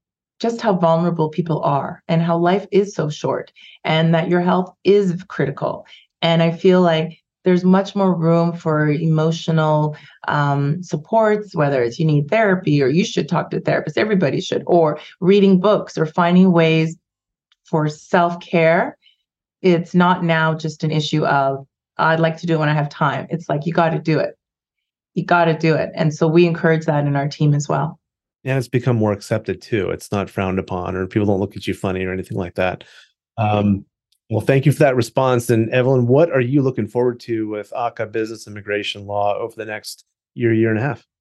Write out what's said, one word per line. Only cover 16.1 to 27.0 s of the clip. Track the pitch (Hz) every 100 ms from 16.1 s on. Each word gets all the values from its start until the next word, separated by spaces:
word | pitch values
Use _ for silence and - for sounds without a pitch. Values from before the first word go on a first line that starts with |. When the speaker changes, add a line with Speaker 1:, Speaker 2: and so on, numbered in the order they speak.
| - 170 180 190
Speaker 1:
ways | 170 160 160 160 160 _ _ _ _ _ _
for | _ 165 151
self-care. | 151 - 185 170 175 - 165 160 175 269 - _ _ _ _ _ _
It's | 185 170 175
not | 180 180 180
now | 170 160 160
just | 160 160 151
an | 160
issue | 151 147 151 143
of, | 139 135 135 135 _ _ -
"I'd | 160 165
like | 160 160
to | 170
do |
it | 160
when | 151
I |
have | 151 147
time." | - 147 127 -
It's | 170 -
like, | 151 165
you |
gotta | 160 165 165
do | - 147
it. | - - _ _ _ _ _ _ _
You | -
gotta | - 175 165
do | 160 165
it. | 151 -
And | - 156
so | 151 165
we | 165 175
encourage | 165 165 160 160
that | 147